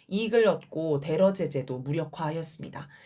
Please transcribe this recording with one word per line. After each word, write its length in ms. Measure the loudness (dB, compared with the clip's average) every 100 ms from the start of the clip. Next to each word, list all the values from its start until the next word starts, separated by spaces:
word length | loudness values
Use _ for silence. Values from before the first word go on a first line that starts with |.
| -6
이익을 400 | -2 2 4 4
얻고 520 | 2 -4 -4 0 0
테러 340 | 0 4 4
제재도 460 | 2 -2 -2 -4 -6
무력화하였습니다. 1080 | -2 -4 -4 -4 -4 -2 -4 -6 -10 -12 -16 -18